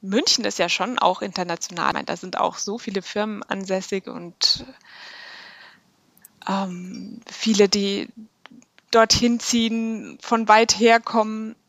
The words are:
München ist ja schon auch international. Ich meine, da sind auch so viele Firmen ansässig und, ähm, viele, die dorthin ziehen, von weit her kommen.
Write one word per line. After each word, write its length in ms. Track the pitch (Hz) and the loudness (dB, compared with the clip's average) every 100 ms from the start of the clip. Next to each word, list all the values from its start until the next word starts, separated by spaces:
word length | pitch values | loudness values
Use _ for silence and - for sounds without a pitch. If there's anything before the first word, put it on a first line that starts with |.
München 440 | 190 208 359 - 208 | -2 0 2 0 0
ist 140 | - | 0
ja 100 | 170 | 0
schon 300 | - 196 247 | 0 -2 2
auch 220 | - 185 | 0 0
international. 640 | 208 185 175 170 - 175 160 | -4 -6 -6 -6 -8 -4 -2
Ich 40 | |
meine, 120 | - - | -2 -6
da 100 | 175 | -8
sind 220 | 185 - | -6 -2
auch 200 | - - | -2 -2
so 200 | - 226 | -8 -6
viele 240 | - 196 | -6 -8
Firmen 400 | - 208 214 208 | -6 -4 -4 -6
ansässig 640 | - 196 190 190 190 196 - | -6 -8 -4 -4 -4 -8 -8
und, 580 | - 175 - - - - - - - - - - - - - - - _ _ _ _ - _ - | -12 -14 -2 0 0 -4 -18 -20 -20 -20 -18 -18 -18 -20 -20 -20 -20 _ _ _ _ -20 _ -4
ähm, 760 | 196 190 180 180 - 196 - - | -4 -2 -6 -10 -12 -12 -14 -16
viele, 380 | - 220 208 202 | -4 0 6 6
die 400 | 208 196 196 - - 220 _ - - _ _ _ | 4 0 -2 -6 -12 -20 _ -20 -20 _ _ _
dorthin 480 | 233 220 - 240 233 | 6 6 4 2 0
ziehen, 760 | - 240 226 226 226 220 85 - | 0 0 2 0 -4 -6 -10 -14
von 260 | - 226 220 | -2 0 6
weit 320 | 214 226 202 | 6 6 6
her 200 | 226 226 | 6 6
kommen. 560 | - 233 214 220 220 - | 4 0 0 -4 -8 -12